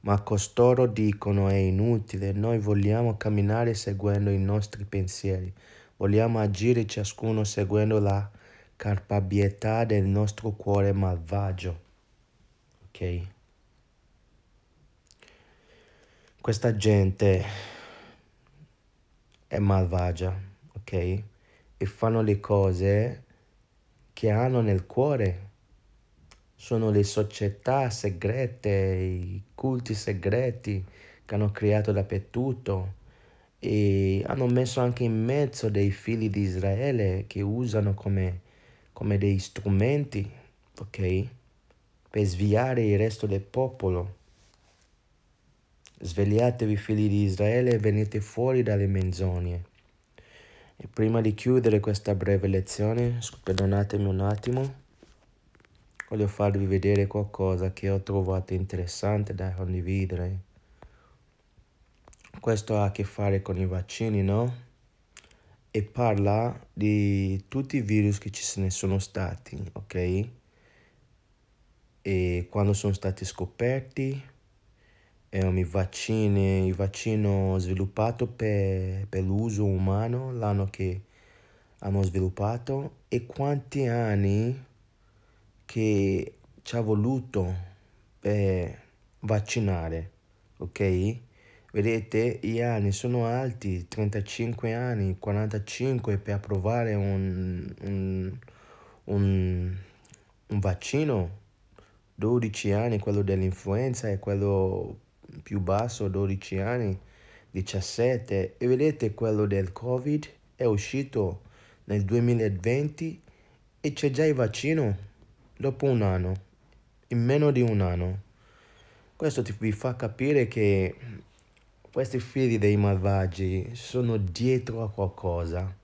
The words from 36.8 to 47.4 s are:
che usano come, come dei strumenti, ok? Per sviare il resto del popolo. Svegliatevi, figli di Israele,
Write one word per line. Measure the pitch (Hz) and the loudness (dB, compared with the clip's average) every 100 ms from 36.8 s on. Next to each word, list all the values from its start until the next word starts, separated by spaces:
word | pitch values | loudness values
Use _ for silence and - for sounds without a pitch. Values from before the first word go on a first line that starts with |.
| 139 127 98 92 101 | 0 2 0 0 -4
che | 98 | -4
usano | 101 110 123 107 104 | -2 -2 -2 0 0
come, | 98 104 98 92 90 - _ _ - _ | -2 -2 0 -2 -4 -12 _ _ -20 _
come | - 104 101 | -8 -2 2
dei | 101 98 | 2 2
strumenti, | - - 101 95 113 147 139 104 101 - - _ _ - | -2 -8 0 2 2 2 -2 -6 -8 -10 -20 _ _ -16
ok? | - - 92 92 123 - _ _ _ _ _ _ _ | -14 -4 -2 0 -2 -10 _ _ _ _ _ _ _
Per | 107 | 0
sviare | 101 90 104 104 127 127 | 0 2 2 2 2 2
il | 110 101 | 2 4
resto | 110 107 104 | 2 0 -2
del | 98 | -2
popolo. | 98 - 131 131 95 90 95 98 _ _ _ _ _ _ _ _ _ _ _ _ _ _ _ _ - _ | -4 -2 -2 -2 -2 -2 -4 -10 _ _ _ _ _ _ _ _ _ _ _ _ _ _ _ _ -20 _
Svegliatevi, | 87 82 101 107 120 120 110 104 | -8 0 2 4 4 2 0 0
figli | - 107 107 | 0 0 2
di | 101 | 2
Israele, | 101 95 | 2 2